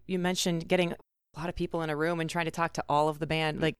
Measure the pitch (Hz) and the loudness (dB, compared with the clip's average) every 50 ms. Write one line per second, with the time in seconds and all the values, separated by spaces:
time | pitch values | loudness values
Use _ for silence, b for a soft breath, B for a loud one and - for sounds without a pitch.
0 | - - 185 180 175 180 185 180 - 185 170 165 165 - 185 180 180 170 170 - | -6 -4 -2 0 0 0 0 0 0 0 0 0 0 2 2 2 2 2 -2 -6
1 | - _ _ _ _ _ - 151 156 175 170 - 170 175 - 170 160 156 151 143 | -12 _ _ _ _ _ -12 -8 -8 -6 -4 -4 -4 -2 -2 -2 -2 -2 0 0
2 | 156 165 175 165 160 160 - 170 170 160 160 - 165 165 - - - - 143 147 | 0 0 0 0 -2 -2 -2 -2 -2 -2 -2 -2 -2 -2 -2 -4 -2 0 2 2
3 | 151 156 156 151 160 143 156 160 160 156 151 - 160 156 - - | 4 2 0 -2 -2 -2 0 0 0 0 0 0 0 0 0 -2